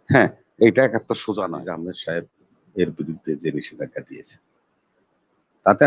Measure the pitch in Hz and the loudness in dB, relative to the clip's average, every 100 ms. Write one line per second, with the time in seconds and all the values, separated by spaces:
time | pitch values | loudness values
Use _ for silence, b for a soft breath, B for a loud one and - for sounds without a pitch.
0 | - 139 123 - _ - 110 123 131 113 | 2 4 4 -2 _ 2 4 6 2 0
1 | - 113 - 101 90 80 87 82 85 87 | -6 -6 -6 -6 -6 -8 -10 -10 -10 -10
2 | - 85 85 _ _ _ _ 95 82 - | -8 -8 -8 _ _ _ _ -4 -4 -4
3 | 73 80 - 73 78 71 - 76 73 - | -10 -8 -8 -6 -6 -8 -10 -12 -12 -12
4 | - - - - _ _ _ _ _ _ | -14 -18 -20 -20 _ _ _ _ _ _
5 | _ _ _ _ _ _ 95 98 | _ _ _ _ _ _ 2 6